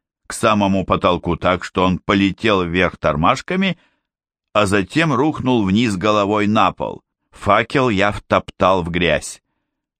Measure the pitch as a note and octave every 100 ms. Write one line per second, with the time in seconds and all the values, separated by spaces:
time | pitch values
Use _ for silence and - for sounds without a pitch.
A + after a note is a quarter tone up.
0 | _ _ - - A#2 G#2 G2 F#2+ F2 F#2
1 | F#2 F2 F2 E2 F2+ F2+ - F#2+ F#2 F2+
2 | - G2+ G2 - A2+ G2 F2 F2+ F2 -
3 | D#2+ D2 F2+ C3 - F#3 G3 E3+ _ _
4 | _ _ _ _ _ G#2 G2+ G2+ F2 D3
5 | E3 B2 D#3 C#3+ B2+ B2 F#2+ G#2 A#2+ F#2
6 | G#2+ G#2+ G2+ G#2+ G#2 G#2+ F#2 - A1 G1+
7 | _ _ _ - G#2 G#2 A2+ C#3+ B2+ F#2+
8 | G2+ G2+ - F#2+ - - F#2 F#2+ E2+ F2
9 | E2+ D2+ - - _ _ _ _ _